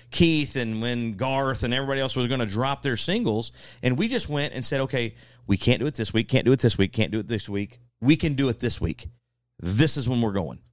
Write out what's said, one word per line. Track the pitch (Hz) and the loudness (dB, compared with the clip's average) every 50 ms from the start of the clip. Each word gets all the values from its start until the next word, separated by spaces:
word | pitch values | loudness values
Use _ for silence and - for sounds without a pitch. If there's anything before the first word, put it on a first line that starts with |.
| - - | -16 -6
Keith | - - 170 165 160 151 143 110 - | 2 4 6 6 6 4 0 -2 -2
and | 139 120 113 110 110 | -4 -2 -2 -2 -2
when | 113 120 123 120 117 117 107 92 | -2 -2 -2 -2 -4 -4 -4 -4
Garth | 131 131 135 135 139 135 131 - 131 | -4 -2 0 0 0 0 -2 -2 -2
and | 120 120 | -2 0
everybody | 131 139 135 135 135 | -2 0 -2 -2 0
else | 135 127 - | -2 -2 0
was | 127 123 120 | -2 0 0
gonna | 131 127 120 | 0 -2 -2
drop | 104 95 110 127 135 139 - | -2 -2 -2 -2 -2 -2 -2
their | - 139 120 | -2 -2 -2
singles, | 107 - - 185 233 240 139 107 110 117 - - - - - - - - | -2 0 -2 0 0 0 0 0 0 -2 -6 -10 -16 -20 -20 -10 -4 0
and | 127 127 131 | 0 0 2
we | 208 233 | 0 0
just | 262 220 - 151 | 0 -2 -2 -2
went | 147 143 143 - - | -2 -2 -2 -4 -4
and | 127 127 | -6 -4
said, | - 147 135 | -2 -2 -2
"Okay, | 135 131 - 127 117 110 - - - - - - - | -2 0 0 -2 -2 -2 -6 -10 -20 -20 -20 -12 -2
we | - 101 95 | -2 0 2
can't | - 120 123 85 | 4 2 2 2
do | 117 151 | 2 -2
it | - | -2
this | - 113 - - | -4 -4 0 0
week, | 110 120 - | 0 0 2
can't | 127 127 - | 2 2 4
do | 113 131 | 4 4
it | 123 | 4
this | - 117 - - | 4 2 2 2
week, | 98 95 - | 0 0 0
can't | 113 107 76 | 0 -2 0
do | 98 110 | -2 -4
it | 101 107 | -4 -4
this | 117 104 - - | -6 -6 -4 -4
week. | 101 101 104 - - - _ _ _ _ | -4 -6 -6 -6 -10 -18 _ _ _ _
We | 110 127 160 | 2 4 4
can | 160 - 160 143 | 4 2 0 0
do | 131 139 131 | 0 0 0
it | 113 - | 0 0
this | 120 117 - - | -2 -2 -2 -2
week. | 82 80 - - - - - _ _ _ _ _ _ _ _ - | -2 -4 -4 -6 -10 -16 -18 _ _ _ _ _ _ _ _ -8
This | 85 87 98 110 156 151 - 151 | -6 -2 2 2 2 2 2 0
is | 123 123 | -2 -2
when | 131 120 | 0 0
we're | 117 107 | 0 0
going. | 95 98 85 69 62 - - _ | 0 -2 -4 -4 -8 -14 -18 _